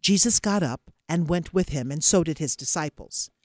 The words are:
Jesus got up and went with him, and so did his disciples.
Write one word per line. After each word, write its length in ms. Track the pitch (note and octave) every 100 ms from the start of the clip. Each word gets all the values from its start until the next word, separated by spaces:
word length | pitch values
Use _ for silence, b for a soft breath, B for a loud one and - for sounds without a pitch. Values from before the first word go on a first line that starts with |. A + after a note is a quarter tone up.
Jesus 380 | - G3 A#3+ -
got 240 | G#3 G3+
up 260 | D#3 B2 - _ _
and 200 | E3+ D#3+
went 240 | F3 E3
with 160 | F#3 F3
him, 200 | C#3+ B2
and 140 | C#3
so 180 | - G3
did 160 | E3 D3
his 180 | D3 -
disciples. 720 | C3+ F3 D3+ _ - - - _